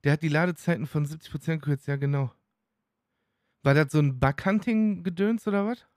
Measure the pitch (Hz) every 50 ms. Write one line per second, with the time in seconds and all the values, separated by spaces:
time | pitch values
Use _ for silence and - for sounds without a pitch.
0 | - 143 143 151 165 156 147 151 170 180 170 - - - 170 120 113 143 - 151
1 | 147 143 156 160 - - - 143 - 160 165 156 - 147 147 135 - - 143 139
2 | 139 139 143 139 135 120 - _ _ _ _ _ _ _ _ _ _ _ _ _
3 | _ _ _ _ _ _ _ _ _ _ _ _ _ 143 139 151 156 139 - 151
4 | 147 143 131 127 135 135 143 - - 190 196 214 - - 226 220 220 214 202 175
5 | 170 190 175 165 196 208 233 214 - 214 202 202 202 214 247 - _ _ _